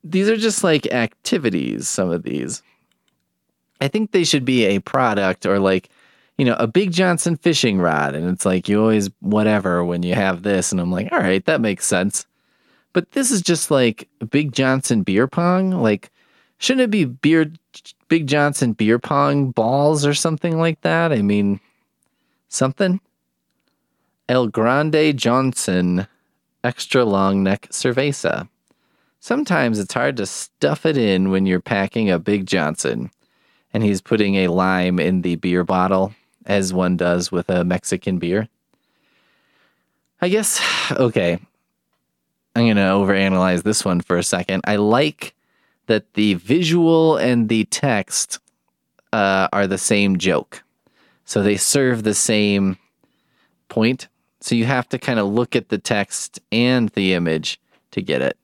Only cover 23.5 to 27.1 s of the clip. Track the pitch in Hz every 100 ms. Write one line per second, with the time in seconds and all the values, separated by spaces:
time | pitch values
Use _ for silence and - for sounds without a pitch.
23.5 | _ _ _ _ _ _ _ - 127 117
24.5 | 110 113 135 156 151 156 143 117 123 131
25.5 | - - 92 90 90 98 _ _ _ _
26.5 | _ 123 - - 131 117